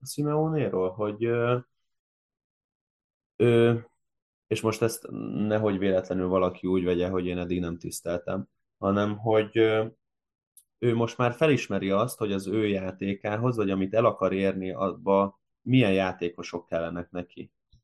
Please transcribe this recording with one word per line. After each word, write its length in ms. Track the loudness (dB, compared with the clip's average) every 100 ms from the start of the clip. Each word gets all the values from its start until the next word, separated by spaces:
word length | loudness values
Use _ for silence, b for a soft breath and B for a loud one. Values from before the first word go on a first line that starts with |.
Simeone-ról? 880 | -10 -4 0 0 0 0 0 0 -2
Hogy, 340 | -2 -4 -2
ö, 340 | -2 0 2 0 -4 _ _ _ _ _ _ _ _ _ _ _ _ _ _ _ _ 0
ö, 380 | 4 6 6 2 -4 _ _ _ _ _ -6
és 140 | -2
most 220 | -2 0
ezt 240 | -2 -2 -10 -10 -6 -4 0
nehogy 320 | 0 0 0
véletlenül 500 | 2 0 0 -2 0
valaki 380 | 2 2 -2 0
úgy 180 | 0
vegye, 240 | 2 0 0
hogy 180 | -2 -2
én 120 | -4
eddig 220 | -2 -2
nem 180 | -2 -6
tiszteltem, 720 | -10 -10 -6 -6 -4 -6 -8 _ _ _
hanem 380 | 0 2 0 -2
hogy, 400 | 2 2 2 2
ö, 280 | 4 2 -2 -8 _ _ _ _ _ _ _ _
ő 160 | 0
most 220 | 2 0 0
már 160 | -2
felismeri 580 | 2 2 2 0 -2 0
azt, 280 | 0 0 -2
hogy 140 | -4
az 140 | -4 -2
ő 200 | 0 0
játékához, 880 | 0 -4 -6 -6 -4 -4 -2 0 0
vagy 140 | 0
amit 240 | 0 0
el 100 | 2
akar 280 | 2 2 0
érni, 380 | 2 0 -2 -6
abba 720 | -4 -4 -2 2 4 2 -4 _ _
milyen 300 | 2 4 4
játékosok 760 | 2 0 -2 -6 -6 -10 -10 -6
kellenek 440 | -6 -4 -8 -10
neki. 420 | -12 -12 -16 -20 _ _ _